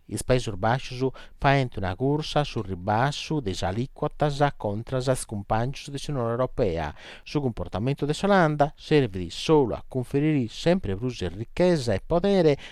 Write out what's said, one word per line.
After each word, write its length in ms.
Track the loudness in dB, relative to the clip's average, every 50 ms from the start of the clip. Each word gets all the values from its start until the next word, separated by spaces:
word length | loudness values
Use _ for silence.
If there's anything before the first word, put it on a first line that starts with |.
| _
is 160 | -8 -8 -4 0
Paesi 280 | 2 2 2 2 0 -4
Bassi 500 | 0 2 2 2 0 -2 -4 -4 0 0 0 -2 -4 -14 -18 -6
faent 400 | 0 2 4 4 4 2 0 -2
una 180 | -4 -4 -4 -2
corsa 480 | 0 0 0 0 0 -2 -2 0 0 0
sul 220 | 0 -2 -6 -6
ribasso 760 | -6 -6 -4 -2 0 2 2 2 2 0 -2 -4 -4 -2 -2
de 120 | -2 -2 -4
sa 160 | -2 -2 -2
aliquotas 760 | -2 -2 -4 -6 -6 -6 -6 -4 -2 0 0 0 2 2 0 0 0
contra 420 | 0 -4 -4 -4 -4 -4 -4 -4 -2
sa 160 | 0 0 0
scumpangius 760 | 0 -2 -6 -8 -6 -4 -2 0 0 0 -2 -4 -8 -10 -10
de 80 | -10 -10
s'Unione 320 | -6 -6 -4 -2 -2 -2
Europea. 640 | 0 0 -2 -2 0 0 0 0 0 -2 -4 -4 -8 -10 -16 -18 -18 -18 -10
Su 200 | -4 -2 -2 0
comportamento 640 | -2 -2 -4 -6 -6 -4 -2 0 0 -2 0 -2
de 80 | -2 -2
s'Olanda 580 | 0 2 4 6 6 6 6 4 4 2 2 0
serve 540 | -4 -2 2 4 4 4 4 0 -4 -6 -6
solo 460 | -6 -4 2 4 4 6 4 4 0
a 100 | -4 -8
conferire 600 | -8 -6 -6 -6 -2 -2 0 2 2 2 2 0 -2
sempre 480 | -4 -2 0 2 2 2 0 -2 -4
più 140 | -2 -4 -4
ricchezza 840 | -4 -4 -6 -6 -6 -6 -10 -6 0 2 4 4 4 2 2 0 -2
e 80 | -2
potere 560 | 0 0 0 0 2 2 4 4 6 4 4 2 -2 -10